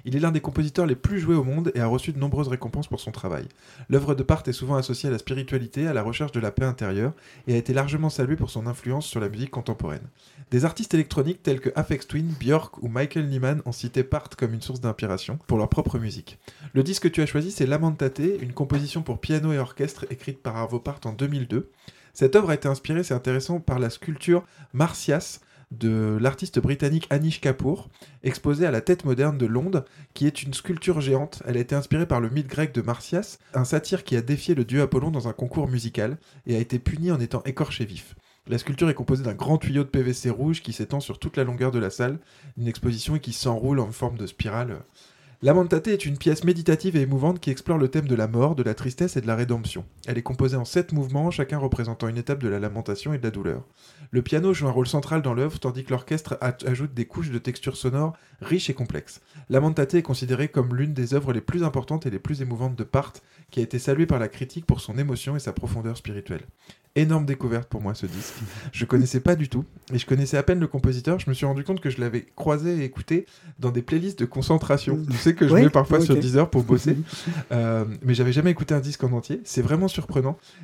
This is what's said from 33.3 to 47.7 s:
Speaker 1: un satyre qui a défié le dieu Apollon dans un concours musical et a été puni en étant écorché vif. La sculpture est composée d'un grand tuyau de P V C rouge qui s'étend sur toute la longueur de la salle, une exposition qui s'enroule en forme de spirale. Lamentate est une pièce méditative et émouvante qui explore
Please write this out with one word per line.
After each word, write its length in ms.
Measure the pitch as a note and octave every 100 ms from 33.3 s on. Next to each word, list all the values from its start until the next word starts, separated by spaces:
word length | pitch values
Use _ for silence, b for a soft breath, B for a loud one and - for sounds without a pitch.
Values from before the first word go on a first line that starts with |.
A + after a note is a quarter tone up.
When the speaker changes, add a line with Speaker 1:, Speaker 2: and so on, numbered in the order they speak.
| - b
Speaker 1:
un 100 | -
satyre 400 | B2+ D#3 D#3+ F#3
qui 100 | - B2
a 40 |
défié 340 | A#2 C#3+ -
le 120 | D3+ A#2+
dieu 160 | C3
Apollon 280 | C3+ C3 D3
dans 180 | D3+ A#2
un 40 |
concours 360 | - B2 E3 C3+
musical 500 | B2 A2+ - G#2+ D3+ b b -
et 80 | A2+
a 20 |
été 200 | A#2+ B2+
puni 320 | - D3+ E3+
en 100 | D#3
étant 220 | A#2 -
écorché 420 | - - D#3 - G#2+
vif. 280 | F2+ - - b b -
La 100 | A#2
sculpture 320 | - C3+ E3+
est 40 |
composée 280 | C#3 B2 C3
d'un 100 | B2+
grand 220 | G2 C3+ D#3
tuyau 280 | - C#3
de 40 | C#3
P 140 | C#3+
V 100 | B2+
C 160 | B2 B2
rouge 340 | A2 D3 D#3+
qui 100 | -
s'étend 260 | A2 G#2+ C#3
sur 180 | - G2+
toute 180 | D#3+ D3
la 60 |
longueur 260 | B2+ B2 B2+
de 80 | A#2+
la 120 | G2
salle, 280 | - B2 D#3+ b b D3 B2
une 80 | A#2
exposition 500 | A2+ B2 A2+ C3 D#3
qui 140 | -
s'enroule 460 | A#2 C3 A#2 B2+ C#3
en 140 | G#2+
forme 260 | A#2 B2 A#2
de 80 | G2
spirale. 540 | - A2 A2 B2 E2+ - b b b b b
Lamentate 440 | C3 F3 F3 E3 A3+
est 180 | G3+ D3
une 120 | C#3+
pièce 260 | E3 D#3
méditative 520 | E3 F3 E3 D#3 F#3 E3
et 40 |
émouvante 400 | C3+ C3+ D3 F3+
qui 100 | -
explore 260 | - -